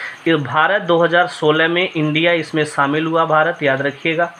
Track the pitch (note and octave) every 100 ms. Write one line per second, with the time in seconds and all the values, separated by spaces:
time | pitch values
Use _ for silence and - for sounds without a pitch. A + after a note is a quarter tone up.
0 | - - E3+ D#3 B2+ D#3 E3 G#3 F3 E3+
1 | E3+ E3+ F3 - D3+ D#3 E3 F3 F#3 E3
2 | D3+ D#3 E3+ E3+ D3+ D#3+ D3+ - C#3 D3+
3 | E3 E3 D#3+ D#3 D#3+ E3+ C#3+ C3+ C#3 C#3
4 | E3 D#3+ E3+